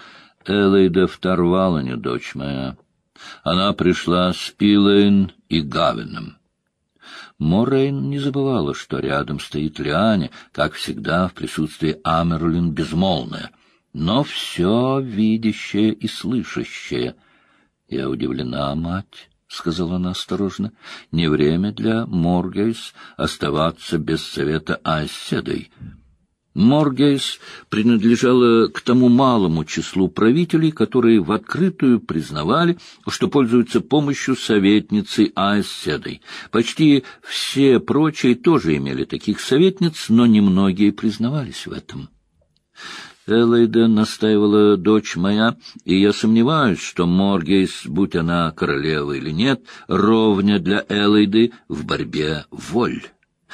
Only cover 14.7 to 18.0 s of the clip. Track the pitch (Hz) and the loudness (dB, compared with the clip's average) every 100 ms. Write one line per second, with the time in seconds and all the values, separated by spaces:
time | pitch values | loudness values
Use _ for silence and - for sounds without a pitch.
14.7 | 117 131 135 131 101 110 110 113 104 - | 0 0 -2 -4 -2 0 0 -2 -4 -6
15.7 | 101 110 107 110 - 90 123 - - 117 | -2 0 -2 -6 -8 -6 -6 -6 -8 -10
16.7 | - - 131 62 - _ _ _ _ _ | -12 -10 -6 -6 -8 _ _ _ _ _
17.7 | _ - 65 | _ -12 -8